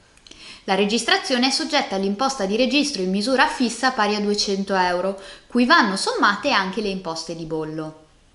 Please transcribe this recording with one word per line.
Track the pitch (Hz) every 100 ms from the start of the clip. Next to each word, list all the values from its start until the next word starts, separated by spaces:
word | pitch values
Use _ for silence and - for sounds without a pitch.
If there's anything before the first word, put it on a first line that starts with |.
| _ _ - - - -
La | - 190
registrazione | 202 226 - 381 - 247 262
è |
soggetta | 269 320 285 - 196
all'imposta | 196 202 254 - 196
di | 220
registro | 254 285 294 196
in | 185
misura | 196 220 254 302
fissa | - 233 233 262
pari | 254 208 208
a |
duecento | 208 208 - 196 196 190
euro, | 180 175 190 196 - - -
cui | 240 247
vanno | 339 220 196
sommate | 427 480 226 202 285
anche | 214 190 208
le | 208
imposte | 190 170 165 - 165
di | 160
bollo. | 156 156 156 156 - - _ _